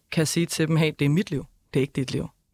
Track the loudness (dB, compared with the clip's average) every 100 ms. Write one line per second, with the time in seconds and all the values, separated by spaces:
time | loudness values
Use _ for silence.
0 | _ -2 0 0 -2 0 2 2 2 2
1 | 2 2 0 -6 -8 _ _ 0 0 -2
2 | -4 -4 -6 -12 _